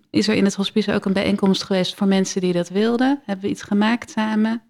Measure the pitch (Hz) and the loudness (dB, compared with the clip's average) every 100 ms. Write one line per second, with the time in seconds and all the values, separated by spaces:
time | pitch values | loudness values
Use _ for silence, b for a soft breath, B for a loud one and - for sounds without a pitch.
0 | _ - 208 202 196 - 196 220 208 208 | _ 0 2 2 2 0 -2 0 0 0
1 | 202 190 - 196 196 185 - 190 180 - | 0 0 0 2 2 0 0 -2 -2 0
2 | 202 190 190 196 180 175 175 185 226 240 | 2 2 0 -2 0 0 -2 0 0 2
3 | 262 285 - 196 202 196 - 202 214 240 | 0 0 -4 -6 -4 -6 -2 0 2 0
4 | - - 220 214 220 226 _ | -4 -4 -2 0 0 -2 _